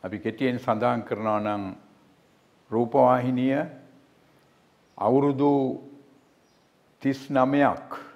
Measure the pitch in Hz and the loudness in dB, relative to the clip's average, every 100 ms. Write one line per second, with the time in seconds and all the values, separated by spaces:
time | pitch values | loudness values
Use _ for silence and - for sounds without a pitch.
0 | 92 107 110 107 131 123 123 110 120 120 | -8 -6 -6 -2 -2 -2 -2 0 0 -2
1 | 104 107 110 107 107 104 98 - - _ | -4 -4 -2 -2 -2 -4 -8 -12 -20 _
2 | _ _ _ _ _ _ _ 110 117 139 | _ _ _ _ _ _ _ -2 0 4
3 | 127 127 127 127 131 139 170 - - _ | 4 4 2 0 0 0 -4 -10 -20 _
4 | _ _ _ _ _ _ _ _ _ - | _ _ _ _ _ _ _ _ _ -4
5 | 101 131 143 135 143 139 131 - - - | 2 4 2 2 2 2 0 -4 -12 -20
6 | - _ _ _ _ _ _ _ _ _ | -20 _ _ _ _ _ _ _ _ _
7 | 139 135 - 139 127 143 135 - - - | -4 -4 -2 0 2 4 2 0 -10 -16
8 | - | -16